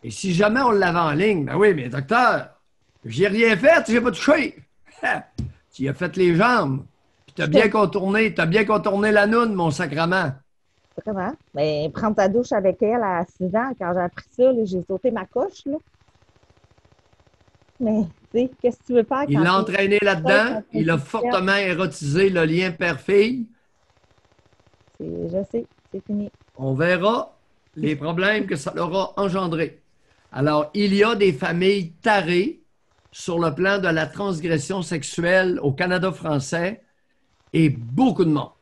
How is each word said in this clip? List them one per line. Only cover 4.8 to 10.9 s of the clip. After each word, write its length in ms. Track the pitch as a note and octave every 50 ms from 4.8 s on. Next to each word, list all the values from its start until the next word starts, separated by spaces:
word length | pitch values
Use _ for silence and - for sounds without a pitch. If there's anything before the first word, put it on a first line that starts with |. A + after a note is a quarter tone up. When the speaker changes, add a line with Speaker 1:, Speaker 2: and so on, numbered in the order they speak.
| _ - _ - -
Speaker 1:
<laughs> 680 | - A#3 - - _ _ - - - - _ _ _
Tu 140 | _ - B2+
y 40 | C3+
as 60 | C3+
fait 220 | - F3 F3 F3
les 180 | F#3 F#3 F3+ E3+
jambes. 500 | E3 G3+ A#3+ B3 A#3 F#3 C#3 C3+ C3 - - _ _ _ _ _ _ _
Puis 100 | _ _
t'as 100 | - D3+
bien 240 | D#3 D3+ G3 A3+ G#3+
contourné, 640 | - - G#3 F#3+ - G3+ F#3 G3 G3 G#3+ A3+ G#3+ E3
t'as 120 | - E3+
bien 180 | E3 E3 G#3+ A3
contourné 480 | G#3 A3 G#3 - G#3+ G3 G3 G3+ G#3+ G#3+
la 160 | G#3 G3+ G#3+
noune, 260 | A3 A#3 A#3+ A3+ G#3
mon 160 | F#3 E3+ D#3+
sacrement. 600 | D3 - F3+ D#3 C#3 D3 E3 E3+ F3+ F#3+ F3+ D3 C3 - _ _ _ _ _ _ _ _ _ _